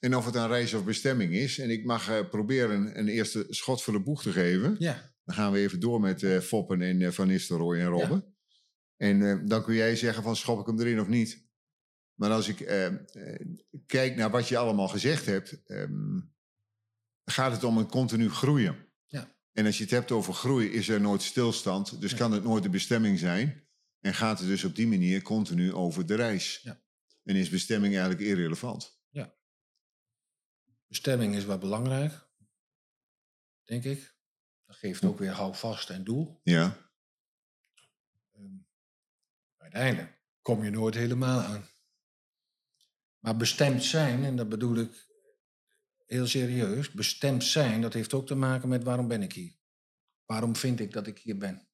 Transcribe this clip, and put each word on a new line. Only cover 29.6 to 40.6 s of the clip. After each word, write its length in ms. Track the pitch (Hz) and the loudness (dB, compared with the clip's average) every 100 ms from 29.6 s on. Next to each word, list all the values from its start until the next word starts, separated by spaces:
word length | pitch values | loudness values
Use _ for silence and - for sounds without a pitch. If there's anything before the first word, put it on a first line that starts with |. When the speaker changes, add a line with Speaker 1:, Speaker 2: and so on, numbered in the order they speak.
| _ _ _ _ _ _ _ _ _ _ _ _ _ | _ _ _ _ _ _ _ _ _ _ _ _ _
Speaker 2:
Bestemming 480 | 98 - 123 107 | -6 0 0 2
is 100 | 101 | 0
wel 140 | 101 98 | -2 -4
belangrijk, 680 | 98 107 127 131 147 151 _ _ _ _ _ _ _ _ _ _ _ _ _ _ | -2 -2 -2 0 -2 -6 _ _ _ _ _ _ _ _ _ _ _ _ _ _
denk 200 | _ 120 | _ -6
ik. 300 | 127 139 - _ _ _ _ _ _ | -4 -8 -10 _ _ _ _ _ _
Dat 100 | - | -10
geeft 280 | 101 90 | -8 0
ook 140 | 92 - | 0 0
weer 120 | 98 | -6
houvast 600 | 98 98 95 113 107 - | -4 -6 -4 -6 -6 -8
en 140 | 92 | -8
doel. 360 | 95 123 160 - | -4 -4 -4 -4
Speaker 1:
Ja. 480 | - 85 87 110 _ _ _ _ _ _ _ _ _ _ _ _ _ _ _ | 4 4 4 -2 _ _ _ _ _ _ _ _ _ _ _ _ _ _ _
Speaker 2:
Ehm, 240 | 104 98 95 95 _ _ _ _ _ _ _ _ _ | _ -20 -20 _ _ _ _ _ _ _ _ _ _
uiteindelijk 640 | - 107 131 92 85 _ _ _ | -12 -2 0 0 -6 _ _ _
kom 220 | - 110 | -2 0